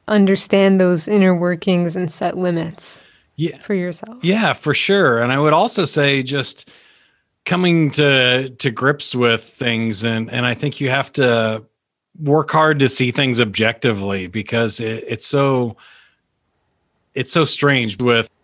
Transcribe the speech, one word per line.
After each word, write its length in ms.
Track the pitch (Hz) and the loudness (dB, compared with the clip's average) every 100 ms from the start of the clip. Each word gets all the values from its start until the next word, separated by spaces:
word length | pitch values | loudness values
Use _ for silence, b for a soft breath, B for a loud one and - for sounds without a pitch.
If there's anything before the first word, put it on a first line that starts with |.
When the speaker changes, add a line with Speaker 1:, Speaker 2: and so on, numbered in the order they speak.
| - | -2
Speaker 1:
understand 720 | 214 196 190 - 196 196 190 | 2 4 2 2 2 4 4
those 260 | 180 170 - | 4 2 0
inner 260 | 208 190 | 2 4
workings 640 | 175 175 175 196 180 175 | 2 0 -2 0 0 0
and 160 | 180 180 | -2 -6
set 260 | - 180 180 | -4 -6 -2
limits 640 | 180 170 165 - - - b b b - | -2 -2 -6 -10 -14 -16 b b b -6
Speaker 2:
Yeah. 200 | 165 - | -6 -6
Speaker 1:
for 140 | - | -6
yourself. 440 | 196 180 170 214 - | -4 -4 -10 -16 -4
Speaker 2:
Yeah, 300 | 165 214 175 | 0 2 2
for 220 | 123 151 | 0 -2
sure. 460 | 120 - 202 151 117 | -2 0 2 4 2
And 100 | 120 | 2
I 80 | 135 | 2
would 140 | 151 | 4
also 320 | 160 - - | 4 2 -2
say 400 | 151 151 143 139 | -2 0 2 0
just 440 | 127 139 120 - - b b b b b b _ | -2 -6 -6 -10 -16 b b b b b b _
coming 480 | - 180 180 170 147 | -6 0 2 2 2
to, 580 | 147 143 135 123 127 135 | 2 2 4 4 2 -2
to 200 | 120 135 | -6 -6
grips 420 | 110 131 143 - | -2 -2 0 -4
with 300 | 123 120 113 | 0 2 2
things. 580 | - - 123 113 113 101 | -4 -6 -4 -2 -2 -2
And, 260 | 117 113 113 | -4 -4 -4
and 140 | 120 | -4
I 100 | 123 | -2
think 260 | 117 147 - | -2 -6 -4
you 100 | 139 | -2
have 220 | 135 - | -2 -2
to 500 | - 123 117 110 110 - _ _ _ _ - | 0 2 2 0 -4 -10 _ _ _ _ -8
work 300 | 143 156 151 | 0 0 2
hard 300 | 160 156 147 | 2 2 4
to 80 | 135 | 2
see 240 | - 123 | 2 -2
things 280 | 131 131 120 | 0 0 0
objectively 840 | 113 98 110 117 123 101 98 98 90 | -2 0 -2 0 -2 -2 -4 -6 -6
because 540 | 107 98 117 113 104 | -8 -4 -2 -2 -4
it, 240 | 110 113 - | -6 -8 -8
it's 200 | 117 - | -8 -4
so, 500 | 143 139 131 120 - b b b b _ _ _ _ _ _ _ _ _ | 0 0 0 -4 -8 b b b b _ _ _ _ _ _ _ _ _
it's 160 | 135 123 | -8 -2
so 140 | 170 | 0
strange 560 | 147 - 147 135 113 95 | 0 0 0 0 -2 -2
with 280 | 123 117 107 _ | 2 2 0 _